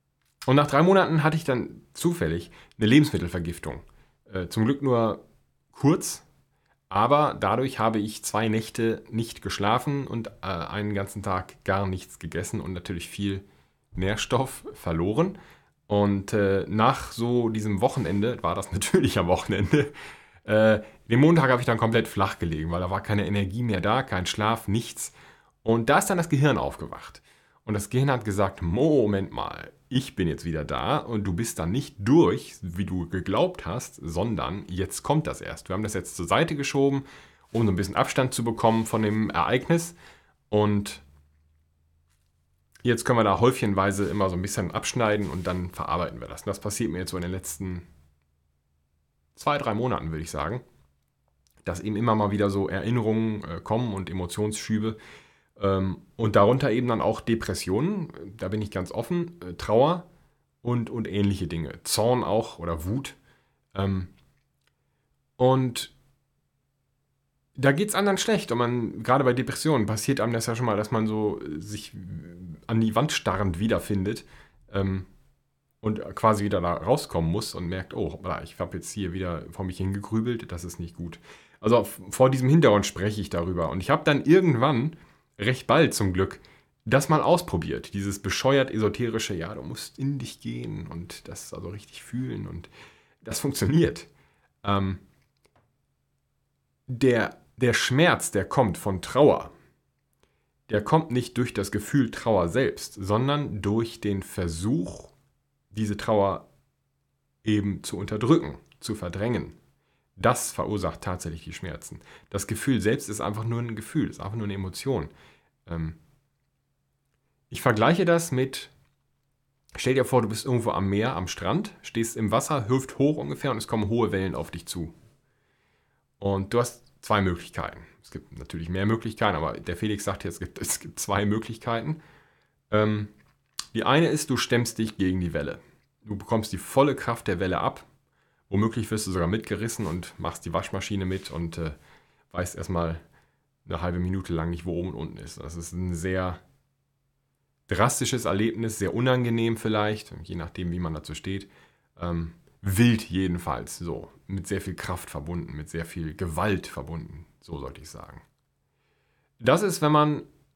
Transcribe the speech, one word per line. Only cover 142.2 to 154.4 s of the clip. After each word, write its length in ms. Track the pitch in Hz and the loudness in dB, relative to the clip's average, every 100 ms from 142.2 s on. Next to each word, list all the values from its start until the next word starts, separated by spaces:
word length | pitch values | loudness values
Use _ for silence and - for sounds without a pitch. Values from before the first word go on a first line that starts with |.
| _ | _
weißt 240 | 90 87 - | -6 -6 -6
erstmal 440 | 85 87 85 80 - _ _ _ _ _ - | -6 -2 -2 -4 -12 _ _ _ _ _ -10
eine 160 | 85 | -6
halbe 180 | 90 90 | -4 -2
Minute 340 | 90 95 90 | -2 -2 -4
lang 160 | 82 82 | -4 -2
nicht, 160 | 85 87 | -4 -6
wo 80 | |
oben 160 | 85 90 | -4 -6
und 60 | 55 | -6
unten 220 | 78 - | -10 -10
ist. 220 | - - | -16 -14
Das 160 | - 85 | -14 -12
ist 160 | 82 | -10
ein 240 | 87 90 85 | -6 -4 -2
sehr 440 | 92 92 92 85 _ _ _ _ _ _ _ _ _ _ _ _ - | -2 -2 -2 -6 _ _ _ _ _ _ _ _ _ _ _ _ -4
drastisches 580 | 90 117 - 123 123 107 | 2 4 2 -2 -2 0
Erlebnis, 540 | 98 113 98 113 - | 2 2 0 -4 -2
sehr 140 | 95 | -2
unangenehm 640 | 110 127 127 120 113 113 113 | 0 2 2 2 2 0 0
vielleicht, 580 | 113 107 104 107 - - | -2 0 0 -2 -8 -16
je 120 | 82 87 | -10 -8
nachdem, 360 | 82 - 87 | -8 -6 -4
wie 80 | 87 | -4
man 140 | 85 | -4
dazu 220 | 78 - 78 | -6 -10 -10
steht. 340 | 92 98 - _ _ _ _ - | -6 -8 -8 _ _ _ _ -10
Ähm, 340 | 87 85 82 - _ _ | -6 -4 -6 -10 _ _
wild 480 | 98 95 120 110 - | -2 4 4 4 -2
jedenfalls, 680 | 90 95 87 87 62 - - | -2 -2 -2 -4 -6 -8 -10
so, 340 | 87 64 - - - | -8 -8 -12 -20 -10
mit 200 | 95 | -8